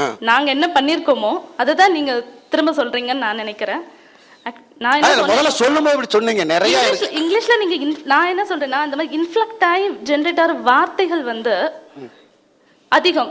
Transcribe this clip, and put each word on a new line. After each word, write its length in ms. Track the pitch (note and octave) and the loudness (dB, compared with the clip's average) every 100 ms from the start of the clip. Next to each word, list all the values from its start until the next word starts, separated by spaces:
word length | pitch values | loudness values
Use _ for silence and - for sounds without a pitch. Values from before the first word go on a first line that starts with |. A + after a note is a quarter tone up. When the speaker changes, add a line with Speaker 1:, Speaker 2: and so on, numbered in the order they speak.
Speaker 1:
ஆ. 60 | C#3 A2 A3+ | -4 -2 0
Speaker 2:
நாங்க 180 | B3 C#4+ C4+ | 2 2 0
என்ன 120 | F4 E4+ | 0 0
பண்ணிருக்கோமோ 540 | C#4 E4 - A#3+ G#3+ F4 - - | 0 0 0 0 0 -4 -6 -4
அதை 100 | B3 D#4+ | -2 2
தான் 120 | G4 E4 | 2 2
நீங்க 160 | C#4+ A#3+ A#3+ - _ | -2 -4 -6 -16 _
திரும்ப 220 | D#4 D#4 D4+ | 0 0 0
சொல்றீங்கன்னு 440 | A#3+ A#3+ B3 C4+ A3+ | -2 -4 -4 -4 -4
நான் 160 | A3 | -4
நினைக்கிறேன். 400 | G#3+ G#3+ G3+ A3+ E4+ - - _ _ - A#3+ | -8 -8 -6 -6 -10 -20 -20 _ _ -16 -16
ac-, 160 | - _ - | -16 _ -6
நான் 120 | - - | 0 4
என்ன 120 | B3 | 4
Speaker 1:
அதுல 120 | C4 | 4
Speaker 2:
சொன்னேன்? 140 | F#3+ | 4
Speaker 1:
முதல்ல 180 | A#3 D4+ - | 4 2 2
சொல்லும் 240 | A#3+ D4+ | 2 4
போது 120 | D4+ C#4+ | 2 2
இப்படி 160 | A#3+ G#3+ | 2 0
சொன்னீங்க, 260 | A3+ G#3+ D#3+ | 2 0 0
நிறைய 240 | E3+ F#3+ - | 2 2 2
Speaker 2:
இங்கிலீஷ், 240 | - - | 2 0
Speaker 1:
இருக்கு. 160 | G4+ D#4 | -2 -2
Speaker 2:
இங்கிலீஷ்ல 340 | E4 G#4 A4+ A#4+ | 0 0 2 0
நீங்க 140 | F#4+ E4+ | 0 -2
in-, 160 | C#4+ D4+ C#4+ | -4 -4 0
நான் 160 | C#4 F4 | 2 2
என்ன 100 | F#4 G4+ | -2 -4
சொல்றேன்னா, 300 | F4 C#4 C4 D4+ | -4 -4 -4 -4
அந்த 100 | C#4 | -4
மாதிரி 180 | D#4 D4+ | -4 -4
இன்ஃப்ளக்ட் 460 | E4+ A4+ A4 A4+ F4+ | -2 -2 -4 0 0
ஆகி 140 | F4+ G4+ C#4+ A#3 | 2 -2 -4 -4
ஜெனரேட் 340 | D4 D#4 E4+ | -2 0 0
ஆகிற 140 | E4 C4+ A3+ | 0 0 2
வார்த்தைகள் 520 | C4+ F4+ - F4+ E4+ B3 | 2 2 0 -2 -2 -4
வந்து 220 | A3+ A#3 F#3 C#4+ - - D3 B2 - _ _ _ _ _ _ _ D4+ | -6 -2 -2 -2 -6 -16 -18 -18 -20 _ _ _ _ _ _ _ 0
அதிகம், 320 | E4+ D#4 A#3+ | 2 0 -2